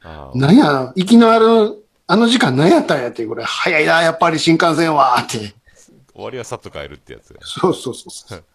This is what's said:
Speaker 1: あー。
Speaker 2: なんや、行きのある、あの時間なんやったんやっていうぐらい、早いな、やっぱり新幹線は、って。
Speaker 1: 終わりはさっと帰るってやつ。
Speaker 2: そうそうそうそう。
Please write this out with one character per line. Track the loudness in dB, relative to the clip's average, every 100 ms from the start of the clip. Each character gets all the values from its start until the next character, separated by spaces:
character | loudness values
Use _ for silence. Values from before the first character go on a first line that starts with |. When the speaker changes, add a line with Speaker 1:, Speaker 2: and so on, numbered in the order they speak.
Speaker 1:
あ | -20 -18 -8
ー。 | -2
Speaker 2:
な | 4
ん | 4
や、 | 4 0 -4 -4
行 | 4
き | 6
の | 6
あ | 4
る、 | 4 4 0 -4 _ _ -2
あ | 0
の | 2
時 | 0
間 | 0 2
な | 4
ん |
や | 2
っ | 0
た | -4
ん |
や | -4
っ |
て | -8
い | -10
う |
ぐ | -8
ら |
い、 | -8
早 | -6 -2 -2
い | 0
な、 | 2
や | 0
っ | 0
ぱ | -2
り | 0
新 | 0 2
幹 | 2 0
線 | 0 2
は、 | 2 0
っ | -4
て。 | -10 -12 _ _ _ _ _ _
Speaker 1:
終 | -16 -14
わ |
り | -12
は |
さ | -12 -14
っ |
と | -14
帰 | -14
る | -14 -18
っ |
て | -20
や | -20
つ。 | _ -20
Speaker 2:
そ | -16 -4 -4
う |
そ | -4 -8
う | -14
そ | -18
う |
そ | -20 -20 -20
う。 | _